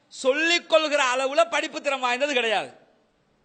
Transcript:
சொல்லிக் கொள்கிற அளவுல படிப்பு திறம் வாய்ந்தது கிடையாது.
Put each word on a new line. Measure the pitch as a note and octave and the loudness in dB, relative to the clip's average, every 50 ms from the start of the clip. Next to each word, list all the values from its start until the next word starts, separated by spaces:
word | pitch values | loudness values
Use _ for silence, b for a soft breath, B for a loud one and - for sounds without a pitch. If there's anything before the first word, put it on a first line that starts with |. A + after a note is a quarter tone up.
| _ _ - | _ _ -14
சொல்லிக் | - - C4 C4+ D4 D#4+ E4 E4+ E4+ - - | -4 -2 0 0 2 2 2 0 0 0 2
கொள்கிற | D#4+ D#4 D#4 D4+ C#4+ D4 C#4 B3+ | 2 2 2 2 2 0 2 0
அளவுல | B3 C4 C4+ C4 C#4 D#4 E4+ E4 E4 | 0 0 -2 0 2 2 2 2 2
படிப்பு | D4 D#4 D#4 - D#4 | -2 -4 -4 -6 -6
திறம் | - C#4+ C4 C4 B3+ | -4 -4 -2 -2 -2
வாய்ந்தது | B3 A#3+ B3 C#4 D4 C#4+ B3 | -2 -2 -2 -2 -2 0 0
கிடையாது. | A#3 A3+ G#3 F#3 D3+ B2+ - - _ _ _ _ _ _ _ _ _ _ _ _ _ | 0 0 0 -2 -2 -4 -10 -18 _ _ _ _ _ _ _ _ _ _ _ _ _